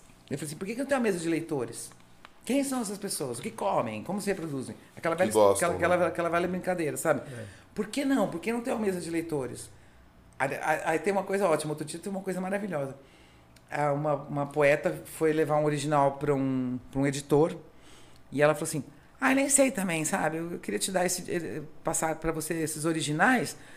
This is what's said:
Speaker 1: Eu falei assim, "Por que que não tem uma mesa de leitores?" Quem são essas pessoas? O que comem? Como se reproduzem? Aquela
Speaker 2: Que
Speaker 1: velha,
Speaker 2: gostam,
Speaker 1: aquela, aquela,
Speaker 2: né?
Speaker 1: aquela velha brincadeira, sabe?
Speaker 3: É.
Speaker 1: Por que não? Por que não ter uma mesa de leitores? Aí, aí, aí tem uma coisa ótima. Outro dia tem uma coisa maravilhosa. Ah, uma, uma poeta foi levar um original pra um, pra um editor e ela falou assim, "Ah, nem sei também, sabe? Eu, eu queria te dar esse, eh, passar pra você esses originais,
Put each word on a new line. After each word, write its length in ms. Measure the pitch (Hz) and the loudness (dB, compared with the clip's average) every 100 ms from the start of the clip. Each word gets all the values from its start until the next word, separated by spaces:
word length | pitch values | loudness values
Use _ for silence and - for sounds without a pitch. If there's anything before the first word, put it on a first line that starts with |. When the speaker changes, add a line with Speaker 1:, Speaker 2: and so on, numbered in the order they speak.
| - - - | -18 -20 -8
Speaker 1:
Eu 80 | 139 | -8
falei 100 | 151 | -6
assim, 60 | 151 | -8
"Por 100 | 196 | -6
que 60 | |
que 60 | 233 | -6
não 60 | 277 | 0
tem 100 | 269 | 2
uma 60 | |
mesa 140 | 226 175 | 2 0
de 80 | 165 | 0
leitores?" 600 | 156 165 143 117 - - - - - - - - | -2 0 -4 -4 -8 -14 -16 -20 -20 -20 -12 -2
Quem 160 | 277 | 0
são 160 | 277 254 | 0 -2
essas 180 | 196 202 | -4 -6
pessoas? 420 | 196 - 139 117 | -6 -4 -4 -6
O 20 | |
que 100 | 156 | -8
comem? 500 | - 202 170 120 110 107 | -4 0 0 0 -4 -6
Como 160 | 196 | -4
se 60 | 196 | -2
reproduzem? 460 | 175 160 135 110 - - - | -4 -4 -6 -8 -12 -16 -6
Aquela 220 | 165 165 | -2 0
Speaker 2:
Que 60 | |
Speaker 1:
velha, 100 | 185 | 4
Speaker 2:
gostam, 340 | 107 101 98 175 | 8 8 6 2
Speaker 1:
aquela, 40 | 175 175 175 | 2 2 4
aquela, 20 | |
Speaker 2:
né? 80 | 170 | 2
Speaker 1:
aquela 160 | 170 170 | 0 0
velha 180 | 170 180 | 0 0
brincadeira, 480 | 185 185 180 147 131 | -2 -2 -2 -2 0
sabe? 240 | 165 139 - | 0 0 -2
Speaker 3:
É. 160 | 120 104 - - - | -12 -14 -16 -12 -8
Speaker 1:
Por 120 | 208 | -4
que 180 | 269 269 | -2 2
não? 240 | 262 185 | 2 2
Por 100 | 165 | -2
que 140 | 214 | -4
não 80 | 240 | -2
ter 100 | 254 | -2
uma 80 | 233 | -2
mesa 220 | 208 180 | 0 -2
de 80 | 170 | -2
leitores? 600 | 165 165 151 120 117 - - - - - - - - | -4 -2 -4 -4 -8 -14 -18 -20 -20 -20 -20 -20 -2
Aí, 160 | 135 135 | -2 0
aí, 260 | 156 156 170 | 0 0 0
aí 140 | 160 | 0
tem 120 | 196 | 0
uma 120 | 190 | 0
coisa 220 | 190 196 190 | 0 0 2
ótima. 280 | 151 151 | 2 0
Outro 100 | 151 151 | -6 -6
dia 140 | 165 | -8
tem 100 | 202 | -8
uma 120 | 190 | -6
coisa 180 | 190 180 | -6 -4
maravilhosa. 560 | 185 196 202 151 135 123 - - - - - - - | -2 -4 -2 -4 -4 -8 -18 -20 -20 -20 -20 -20 -8
Ah, 220 | 147 147 | -2 0
uma, 220 | 143 151 143 | 0 0 -2
uma 300 | 147 143 143 | -4 -4 -2
poeta 520 | 151 143 147 175 151 - - | 4 4 6 2 -4 -8 0
foi 160 | 160 | 2
levar 240 | 156 147 151 | 4 2 2
um 80 | 151 | 2
original 480 | 147 143 147 139 | 0 2 4 4
pra 200 | 139 147 | 2 0
um, 460 | 139 135 131 127 123 - | 2 2 0 -2 -4 -4
pra 120 | 135 | 0
um 40 | 139 | 0
editor 480 | 139 - 147 170 180 - - - - - - - | 0 4 6 6 0 -14 -20 -20 -20 -20 -20 -8
e 100 | 131 | 2
ela 120 | 147 151 | 4 4
falou 80 | 165 | -2
assim, 120 | 151 - - - - | -4 -8 -16 -20 -2
"Ah, 160 | 262 269 | 2 4
nem 140 | 277 | 4
sei 200 | 277 269 | 4 4
também, 360 | 196 185 160 156 | 2 0 0 0
sabe? 320 | 190 160 160 | 0 0 -2
Eu, 160 | 170 | -6
eu 60 | 185 | -6
queria 200 | - 202 | -4 -4
te 100 | 202 | 0
dar 160 | 180 180 | 2 2
esse, 240 | - - | 0 -2
eh, 320 | 175 160 135 147 - | -4 -4 -8 -10 -8
passar 320 | - 165 160 156 | -4 -2 -2 -2
pra 160 | 165 | -2
você 220 | 156 - | -4 -4
esses 320 | 165 151 156 160 | -2 -2 -2 0
originais, 720 | 160 143 151 214 247 143 - - | 0 0 4 4 4 0 -8 -16